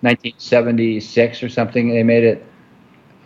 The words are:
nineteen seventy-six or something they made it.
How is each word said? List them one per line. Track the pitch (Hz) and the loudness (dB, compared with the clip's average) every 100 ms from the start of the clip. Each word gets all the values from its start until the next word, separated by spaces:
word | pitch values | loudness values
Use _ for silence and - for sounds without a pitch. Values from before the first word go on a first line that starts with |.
nineteen | 123 120 120 - | -2 -2 -4 -14
seventy-six | - 120 117 117 113 107 107 - 117 - | -2 0 2 0 0 -4 -4 0 0 -2
or | 123 | -8
something | - 113 123 117 | -4 -4 -2 0
they | 117 | 0
made | 113 117 | 2 4
it. | 117 104 - - _ _ _ _ _ _ | 2 0 -6 -20 _ _ _ _ _ _